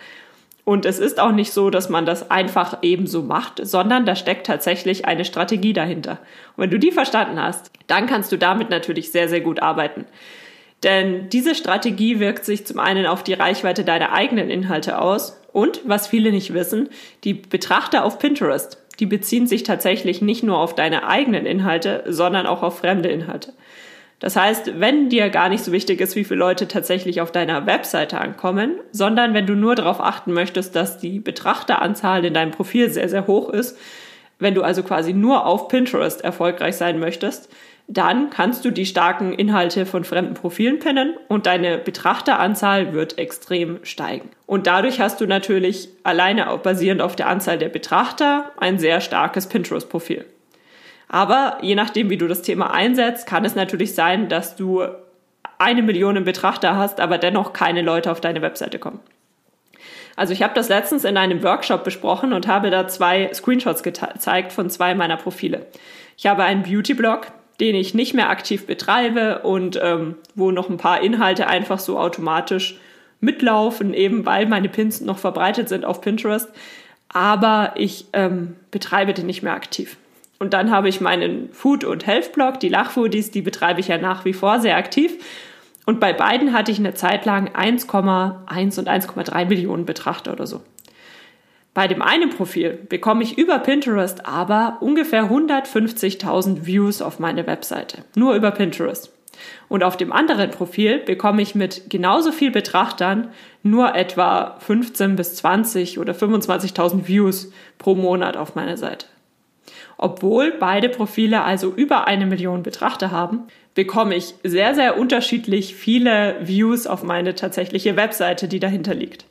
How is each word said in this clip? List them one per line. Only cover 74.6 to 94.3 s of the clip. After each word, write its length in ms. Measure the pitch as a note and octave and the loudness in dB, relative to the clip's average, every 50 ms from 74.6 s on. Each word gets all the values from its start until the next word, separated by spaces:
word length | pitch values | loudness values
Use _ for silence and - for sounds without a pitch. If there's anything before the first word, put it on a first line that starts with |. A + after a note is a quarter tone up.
| F#3+ G3+ | 0 0
Pins 320 | - - G#3+ A3 G#3+ - | 0 -2 -2 -2 -2 -4
noch 180 | - G3+ F#3+ F#3+ | -4 -6 -4 -4
verbreitet 500 | - F#3+ F3+ F3 F3 F#3+ A3 - A3+ A#3 | -4 -4 -2 0 0 0 0 0 -2 -4
sind 160 | F#3+ F#3 - | -4 -4 -4
auf 160 | - F#3 - | -4 -6 -4
Pinterest. 480 | - G#3 G#3 A3 - A3 G#3 A3 A3+ - - - - - - - - - - _ _ - | -4 -4 -2 -2 0 -2 -2 -2 -4 -8 -14 -20 -20 -20 -20 -20 -20 -20 -20 _ _ -6
Aber 640 | - F3+ F3+ G#3 G#3 G3 G#3+ A3 G#3+ G#3+ G#3 - - | -2 0 2 2 4 4 4 4 4 4 2 0 0
ich, 300 | - - G3 - - - - - | -2 -2 -2 -4 -6 -10 -4 -2
ähm, 440 | G3 G3 F#3 F3+ F3+ F3 E3+ E3+ - _ _ | 0 0 0 0 -2 -4 -6 -10 -14 _ _
betreibe 440 | - G3 - - F3+ G3 G3 - - | -8 -8 -4 -2 0 0 2 0 0
den 120 | G3 E3+ | -2 -4
nicht 160 | F3+ F#3 - G3 | -6 -6 -6 -6
mehr 120 | F#3 - | -6 -4
aktiv. 420 | - - - - - - - - - _ _ _ _ - _ _ - | -6 -6 -8 -8 -8 -8 -10 -12 -18 _ _ _ _ -20 _ _ -8
Und 120 | G3+ G3+ G#3 | -2 0 2
dann 180 | F#3+ F#3+ A3 | 2 2 4
habe 180 | A3+ G3 G3 F#3+ | 4 4 4 2
ich 120 | F#3+ F#3+ | 2 0
meinen 480 | F#3 F3 F3+ F3+ F3 F3 F3 - - - - | 0 0 2 2 0 -2 -2 -4 -8 -10 -8
Food- 320 | - - C4+ C#4+ C#4+ - | -2 0 2 2 2 0
und 220 | - F#3 E3 - | -2 -4 -4 -2
Health-Blog, 540 | - G3+ A#3+ - - - D4+ C4+ B3+ C4 C4 | 0 0 0 0 -2 0 0 0 0 0 -2
die 80 | - F3+ | -2 0
Lachfoodies, 640 | - F#3+ G#3 A#3+ - B3+ A#3 A3+ G3 G#3+ G#3+ - | 2 2 0 0 0 0 0 2 2 0 -2 -2
die 120 | - G3+ E3+ | -4 -6 -4
betreibe 380 | F#3 - - D#3+ E3+ F3 F3 | -4 -4 -2 0 0 0 0
ich 80 | F#3+ - | 0 -2
ja 100 | E3+ E3 | -2 -2
nach 260 | F3 F#3 F#3 F#3 - | -2 -2 -4 -2 -2
wie 80 | F#3 F#3+ | -4 -2
vor 280 | F#3 - G3 G#3+ B3 | 0 2 2 2 4
sehr 160 | A3+ A3 E3+ | 4 2 2
aktiv. 360 | E3+ F#3+ - - - D4+ E4+ F4 - - - - - - - - - - _ _ _ _ | 2 0 0 2 2 2 2 0 -4 -12 -16 -18 -20 -20 -20 -20 -20 -20 _ _ _ _
Und 140 | - A3+ A3+ | -2 0 2
bei 120 | - G3 E3+ | 2 2 2
beiden 400 | - - - A3 B3+ D4 C#4+ A#3+ | 2 2 2 2 4 2 2 2
hatte 200 | G#3+ G#3+ A3 A3 | 2 2 2 0
ich 60 | G3 | 0
eine 160 | G#3+ F#3+ - | 0 -2 -2
Zeit 300 | - - F3+ G3+ G3+ - | 0 0 0 0 2 0
lang 300 | A3 G3+ G3 G3 - - | 0 0 0 0 -2 0
eins 320 | - F#3 G#3+ A#3+ A#3+ A#3 | 0 2 2 2 0 0
Komma 560 | - - G3 F#3+ G3 F#3+ F#3 F#3 F#3+ F#3+ - - | 0 0 2 2 4 2 2 2 0 -2 -6 -10
eins 320 | - E3+ F3+ F#3+ G3 G3 - | -8 -4 -2 -2 0 -2 -2
und 100 | - - | -2 0
eins 180 | - - G3+ | 0 -2 -2
Komma 160 | - - G3+ E3+ | -4 -6 -8 -6
drei 220 | - - E3+ F3 | -4 -2 -2 0
Millionen 400 | F3+ G#3 F3+ F3 G3 F3+ E3+ F3 | 2 2 0 0 -2 -4 -4 -4
Betrachter 460 | F#3 D#3+ - - - E3 - - - - | -4 -6 -6 -6 -6 -6 -6 -6 -8 -8
oder 140 | - - | -8 -8
so. 160 | - - - - _ _ - - - _ - - - - - - - _ _ _ _ _ _ _ _ - | -10 -10 -12 -16 _ _ -20 -20 -20 _ -20 -20 -20 -20 -20 -20 -20 _ _ _ _ _ _ _ _ -2
Bei 160 | F#3 F#3+ F#3 | 0 2 2
dem 140 | F#3 E3+ - | 2 2 2
einen 280 | - A#3 E4 E4+ C#4+ | 4 4 4 2 2
Profil 480 | - - G3 F3 - E3+ E3 E3+ D#3+ - - - | 0 -4 -6 -4 -2 -2 -2 -2 -4 -6 -8 -8
bekomme 340 | - F3+ - A3 A3 A#3 A#3 | -8 -2 0 2 2 2 0
ich 140 | A#3 - | 0 0
über 220 | - E4 F4 E4 C4+ | 0 2 2 2 2
Pinterest 680 | B3+ - C4+ C#4+ C#4 B3 G#3+ G3+ F#3 F#3 F#3 F#3 - | 2 2 0 2 2 0 0 0 0 0 -4 -8 -10
aber 520 | - | -6